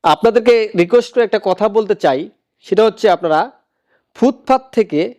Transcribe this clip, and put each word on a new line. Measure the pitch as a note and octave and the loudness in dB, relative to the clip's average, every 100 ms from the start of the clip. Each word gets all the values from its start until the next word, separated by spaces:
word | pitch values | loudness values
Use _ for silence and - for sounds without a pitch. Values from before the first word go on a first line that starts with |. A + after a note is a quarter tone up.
আপনাদেরকে | E3+ D3+ A3+ A3+ A3+ A#3 G#3+ F3 | 0 2 2 2 2 2 0 -2
রিকোয়েস্ট | F3 A#3+ A#3 | 2 0 0
করে | B3 | -4
একটা | A3 G#3+ | -2 -2
কথা | - F#3 G#3 | -2 -2 0
বলতে | G#3 G#3 | -2 -2
চাই, | G3+ D3+ C3+ G3+ _ _ _ | -2 -2 -2 -6 _ _ _
সেটা | - G3 | -4 0
হচ্ছে, | A3 A3 G#3+ | 0 0 -2
আপনারা | E3+ E3+ D#3 F#3+ _ _ _ _ _ _ | 0 0 -2 -2 _ _ _ _ _ _
ফুটপাত | - B3 - - C4 C4 | -2 -2 -2 -2 -2 -2
থেকে | A#3 F#3+ D3+ G3+ | -4 -2 -2 -4